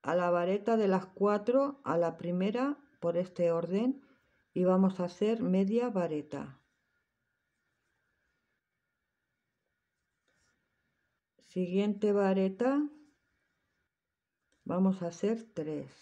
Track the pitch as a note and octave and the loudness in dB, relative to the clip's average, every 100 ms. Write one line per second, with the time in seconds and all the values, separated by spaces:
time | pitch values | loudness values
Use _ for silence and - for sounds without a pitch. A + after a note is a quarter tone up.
0 | C#3 F3 F3 F3 F3 G3+ G3+ A3+ G3+ F#3+ | 0 0 2 2 2 0 2 2 4 2
1 | F#3+ - G3+ G#3 G#3 B3+ C#4 C#4 - D#3+ | 0 0 2 2 2 2 2 -4 -2 0
2 | E3+ E3 E3+ F3+ F#3+ A3+ C4+ D4 _ _ | 0 -2 -4 -2 -2 0 -2 -4 _ _
3 | E3+ E3+ F#3 - E3+ E3 E3+ F#3+ B3 C4+ | -4 -2 -4 -2 0 0 0 0 0 -2
4 | - _ _ _ _ - F3+ F#3 F#3+ F#3 | -10 _ _ _ _ 0 2 4 4 0
5 | F3+ - G#3 A3+ F3+ F#3 G3 A3+ B3 G3+ | -8 -2 -2 0 0 0 2 0 -2 -2
6 | E3+ D3+ D3 C#3+ C#3 - _ _ _ _ | -2 -4 -8 -12 -12 -16 _ _ _ _
7 | _ _ _ _ _ _ _ _ _ _ | _ _ _ _ _ _ _ _ _ _
8 | _ _ _ _ _ _ _ _ _ _ | _ _ _ _ _ _ _ _ _ _
9 | _ _ _ _ _ _ _ _ _ _ | _ _ _ _ _ _ _ _ _ _
10 | _ _ _ _ _ _ _ _ _ _ | _ _ _ _ _ _ _ _ _ _
11 | _ _ _ _ _ F#3 F3+ F#3 G#3 G3+ | _ _ _ _ _ -6 -2 0 0 0
12 | G#3 G3+ G3 F#3+ F#3+ F#3+ B3 C#4+ D4 - | 0 2 2 2 0 0 0 0 -2 -6
13 | _ _ _ _ _ _ _ _ _ _ | _ _ _ _ _ _ _ _ _ _
14 | _ _ _ _ _ _ - E3+ F#3+ F#3 | _ _ _ _ _ _ -6 0 0 0
15 | F3 - G3+ A3+ A3+ - D#3 D3+ C#3 - | -6 -4 -4 -4 -6 -10 -8 -8 -12 -18